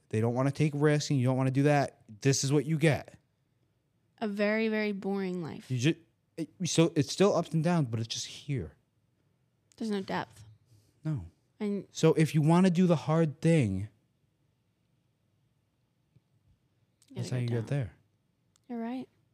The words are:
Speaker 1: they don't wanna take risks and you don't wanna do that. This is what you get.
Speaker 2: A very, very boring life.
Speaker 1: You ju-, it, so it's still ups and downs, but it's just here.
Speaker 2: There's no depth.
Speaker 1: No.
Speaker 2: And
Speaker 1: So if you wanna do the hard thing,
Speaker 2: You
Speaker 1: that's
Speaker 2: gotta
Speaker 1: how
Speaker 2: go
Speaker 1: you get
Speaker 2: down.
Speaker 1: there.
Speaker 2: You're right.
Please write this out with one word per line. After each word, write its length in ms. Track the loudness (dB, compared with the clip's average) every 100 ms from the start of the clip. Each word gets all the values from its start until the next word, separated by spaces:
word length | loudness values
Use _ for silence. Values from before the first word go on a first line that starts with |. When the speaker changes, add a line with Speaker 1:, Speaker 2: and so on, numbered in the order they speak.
| _
Speaker 1:
they 100 | -2
don't 140 | 0
wanna 160 | 0 0
take 220 | 0 0 2
risks 340 | 2 2 0
and 80 | 0
you 60 | 0
don't 100 | 0
wanna 140 | 0
do 120 | 2
that. 360 | 2 2 0 -6 -20 -4
This 220 | 0 0
is 80 | 2
what 140 | 0 0
you 120 | 0
get. 360 | 2 0 -4 -18 _ _ _ _ _ _ _ _ _ -8
Speaker 2:
A 80 | -6
very, 400 | 0 0 2 0
very 240 | 0 -2
boring 520 | -2 -4 -2 -2 -4
life. 260 | -8 -10 -6
Speaker 1:
You 80 | 0
ju-, 180 | 0 0 _ _ _ -14
it, 120 | -12 -6 0
so 260 | 2 4 2
it's 160 | 0
still 240 | 2 2 2
ups 160 | -2
and 120 | -2
downs, 240 | 0 0 0
but 80 | -4
it's 80 | -6
just 120 | -8 -10
here. 460 | -12 -8 -6 -8 -14 _ _ _ _ _ _ _ _ _ -10
Speaker 2:
There's 140 | -6
no 100 | -4
depth. 420 | -4 -6 -8 -14 -20 -20 _ _ _ _
Speaker 1:
No. 220 | -4 -4 -8 _ _ -8
Speaker 2:
And 260 | -6 -6 -8
Speaker 1:
So 220 | 2 2
if 200 | 4 2
you 80 | 2
wanna 300 | 4 4 4
do 160 | 4 2
the 80 | 2
hard 460 | 0 0 0 0
thing, 480 | 2 4 2 -2 -8 _ _ _ _ _ _ _ _ _ _ _ _ _ _ _ _ _ _ _ _ _ _ _ _ _ _ _ _ _ _ _ _
Speaker 2:
You 60 | -10
Speaker 1:
that's 120 | -6
Speaker 2:
gotta 120 | -4
Speaker 1:
how 60 | -4
Speaker 2:
go 60 |
Speaker 1:
you 80 | -4
get 60 | -4
Speaker 2:
down. 120 | -6
Speaker 1:
there. 120 | -6 -12 _ _ _ _ _ _ -12
Speaker 2:
You're 100 | -10
right. 260 | -8 -10 -12 _ _